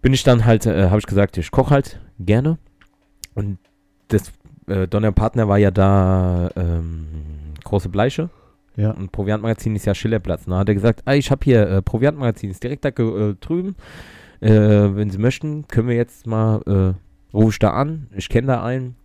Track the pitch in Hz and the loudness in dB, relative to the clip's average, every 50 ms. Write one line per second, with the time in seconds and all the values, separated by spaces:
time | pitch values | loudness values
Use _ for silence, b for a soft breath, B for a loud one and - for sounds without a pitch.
0 | - 135 135 - - 139 123 117 110 120 113 107 - 113 87 85 95 90 98 107 | 2 2 0 2 4 4 4 4 6 4 4 4 2 0 2 2 2 4 2 2
1 | - - 104 98 101 95 - 92 80 - - 135 131 - 147 139 139 - - - | 0 0 0 0 0 0 -2 -8 -8 -2 0 0 2 4 2 2 2 -2 -12 -20
2 | - - _ - 90 87 104 117 135 156 165 - _ _ _ _ _ _ _ _ | -20 -20 _ -8 -2 0 2 2 2 0 -4 -4 _ _ _ _ _ _ _ _
3 | _ _ _ _ - - _ - 104 104 98 - _ _ _ _ _ _ _ _ | _ _ _ _ -20 -12 _ -8 -6 -6 -8 -10 _ _ _ _ _ _ _ _
4 | _ _ - 104 - - - _ _ - - _ _ - 98 95 95 90 - 104 | _ _ -2 -2 -2 -2 -20 _ _ -20 -20 _ _ -6 -4 -2 -2 -2 -2 0
5 | 107 107 95 - 110 110 - 117 113 101 101 101 104 98 90 101 95 98 98 98 | 0 2 2 2 0 0 0 0 2 2 4 4 4 4 4 4 4 4 4 4
6 | 92 92 95 92 92 90 90 87 87 90 - 92 90 85 85 82 82 82 82 80 | 4 4 2 2 2 0 0 0 -2 -2 -4 -4 -4 -2 -2 -4 -4 -6 -10 -10
7 | 80 78 80 80 76 78 76 - - - - - - - 104 101 - 90 90 98 | -12 -12 -12 -12 -12 -12 -14 -14 -14 -16 -16 -16 -8 -4 -4 -2 -2 -2 -2 0
8 | 110 135 - - 160 170 b b b b b b _ _ _ - 104 107 110 - | 0 0 0 -2 -6 -6 b b b b b b _ _ _ -2 -2 -2 -2 -4
9 | 95 95 - - 101 98 107 107 101 113 110 - - 110 107 101 - 104 98 - | -10 -10 -6 -6 -4 -2 -4 -2 -2 -4 -4 -2 -2 -4 -4 -2 -2 -2 -2 -2
10 | - 113 113 107 - - 85 - - - 90 92 101 104 104 98 101 117 110 - | -2 -2 -2 -2 -2 -4 -6 -6 -4 -4 -2 0 0 0 0 2 2 2 0 0
11 | - - 139 147 135 - 143 - - 147 123 113 104 90 95 98 92 - - 110 | -2 0 0 0 2 0 -2 0 2 4 4 4 4 4 2 0 0 -2 -2 0
12 | 127 143 160 143 131 117 110 - - 98 92 - - 120 147 139 - 143 - - | 0 0 0 0 -4 -4 -4 -4 -8 -10 -10 -8 -8 -8 -8 -4 -4 -6 -2 -2
13 | 117 113 - 101 107 104 101 - - - 160 175 180 196 196 B B B B B | -4 -2 -2 -2 -4 -4 -4 -8 -6 -6 -4 -4 -4 -6 -10 B B B B B
14 | B B B B B B B B - 107 107 107 104 107 104 104 104 101 98 101 | B B B B B B B B 4 6 6 6 6 6 4 4 4 2 0 -2
15 | 104 104 95 98 107 127 - - - 151 151 151 147 _ - 127 113 123 120 117 | -4 -4 -4 0 -2 -2 -2 -2 -8 -8 -8 -8 -10 _ -2 -2 0 0 0 -2
16 | 120 - - - _ 117 113 110 110 110 110 - - - 101 95 95 95 92 92 | -2 -4 -6 -16 _ -6 -2 0 0 0 0 0 0 0 0 2 2 0 -2 -4
17 | _ _ _ _ _ _ - 101 110 110 104 - 110 101 - 101 139 151 160 160 | _ _ _ _ _ _ 0 2 2 2 2 0 0 0 0 0 -4 -4 -4 -10
18 | 139 113 104 98 - - - 120 123 135 127 117 95 117 127 131 127 127 123 _ | -12 -12 -12 -12 -10 -2 -2 -2 0 0 -2 -2 -2 -6 -6 -6 -8 -10 -14 _